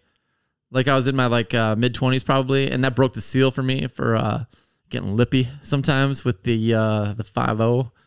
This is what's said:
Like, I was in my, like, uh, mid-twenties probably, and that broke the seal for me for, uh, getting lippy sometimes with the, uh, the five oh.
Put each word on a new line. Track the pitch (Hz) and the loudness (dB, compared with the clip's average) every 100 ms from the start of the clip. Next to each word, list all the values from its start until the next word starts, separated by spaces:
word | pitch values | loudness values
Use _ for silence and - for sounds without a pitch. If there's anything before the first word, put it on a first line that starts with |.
| _ _ _ _ _ _ _ | _ _ _ _ _ _ _
Like, | 127 131 | -2 2
I | 135 | 2
was | 127 | 2
in | 135 | 2
my, | 123 | 2
like, | 117 113 | 2 0
uh, | 120 110 107 | 0 2 2
mid-twenties | 120 - 127 127 | 0 0 0 0
probably, | - 135 131 135 135 | 0 0 2 0 0
and | 127 131 | 0 0
that | 123 | 2
broke | 131 113 | 0 0
the | |
seal | - 131 131 | -4 2 2
for | 139 | 2
me | 131 131 131 | -2 -2 -4
for, | - 127 110 | -4 -2 0
uh, | 113 113 113 _ _ _ _ | 0 -4 -6 _ _ _ _
getting | 120 95 107 | -8 -4 0
lippy | 123 131 123 143 | 2 0 -2 -6
sometimes | - 143 135 135 139 131 | -6 -2 0 0 0 -2
with | 123 120 | -4 -4
the, | 120 113 113 | -2 0 2
uh, | 110 110 107 104 104 | 2 2 0 -2 -6
the | - | -8
five | - 120 110 | -4 -2 0
oh. | 113 123 120 - | 2 0 -2 -10